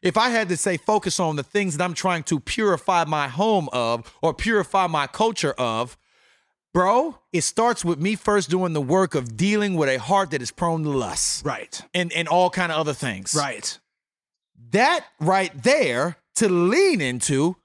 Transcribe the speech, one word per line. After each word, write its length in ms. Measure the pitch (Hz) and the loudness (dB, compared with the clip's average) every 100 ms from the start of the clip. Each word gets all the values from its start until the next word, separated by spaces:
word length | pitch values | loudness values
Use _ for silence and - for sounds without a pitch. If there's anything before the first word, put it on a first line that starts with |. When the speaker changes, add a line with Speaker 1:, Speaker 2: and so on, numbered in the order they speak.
Speaker 1:
if 120 | 185 190 | 0 2
I 120 | 240 | 2
had 200 | 233 208 | 0 -2
to 60 | 175 | -2
say 200 | - 175 | -2 -2
focus 420 | - 214 190 - | 0 0 0 -2
on 160 | 170 | -2
the 80 | 151 | -2
things 340 | 135 202 196 147 | -4 -2 -2 -2
that 60 | |
I'm 100 | 180 | -4
trying 280 | 165 190 175 | -2 -2 -2
to 140 | 151 151 | -2 -4
purify 680 | - - 214 170 - 175 | -2 -2 2 2 2 2
my 220 | 160 156 139 | 2 -2 -2
home 420 | 123 214 208 147 | 0 2 2 0
of 420 | 123 117 117 - - | -2 0 -2 -6 -4
or 100 | 160 | -2
purify 540 | 156 220 220 185 196 180 | -2 0 0 0 0 0
my 220 | 156 139 | 0 -4
culture 460 | - 220 226 151 127 | 0 0 0 -4 -2
of, 380 | 123 110 127 - _ _ _ _ _ _ _ | -2 -2 -4 -8 _ _ _ _ _ _ _
bro, 460 | 170 185 233 311 - _ | 0 4 4 2 -6 _
it 80 | 180 | -2
starts 440 | - - 226 233 | -2 0 0 0
with 140 | 170 160 | -2 0
me 160 | 180 | 0
first 360 | 214 - 208 139 | -2 2 0 2
doing 220 | 180 180 | 0 0
the 60 | 156 | -2
work 340 | 131 180 190 147 | 2 2 2 0
of 200 | 123 110 | -4 -2
dealing 380 | 190 208 208 | 2 2 0
with 140 | 175 143 | 0 2
a 100 | 131 | 0
heart 320 | 120 196 190 | 2 0 2
that 120 | 147 | -4
is 80 | 123 | -6
prone 320 | - 170 165 | -4 -2 0
to 60 | 151 | -2
lust. 540 | 139 120 - - - | -2 -2 -4 -4 -2
Speaker 2:
Right. 360 | 147 113 - - - | -4 -6 -10 -16 -6
Speaker 1:
And, 180 | 180 175 | -4 -2
and 160 | 165 165 | -2 0
all 220 | 170 180 | 2 2
kind 200 | 185 180 | 0 -2
of 80 | 156 | 0
other 140 | 151 | -2
things. 400 | 139 135 98 - 151 | -2 -4 -6 -4 -2
Speaker 2:
Right. 400 | 143 110 - - _ _ _ _ _ _ _ _ 117 | -2 -6 -10 -12 _ _ _ _ _ _ _ _ -2
Speaker 1:
That 340 | 190 262 339 - _ | 2 2 2 -4 _
right 300 | 156 190 185 143 | 0 2 0 -2
there 540 | 120 294 190 120 156 165 _ - | 2 2 2 0 -2 -4 _ 0
to 120 | 226 | 2
lean 520 | 180 175 269 392 262 | 4 4 4 4 2
into 560 | 135 123 - 135 156 180 | -2 -2 0 2 0 -2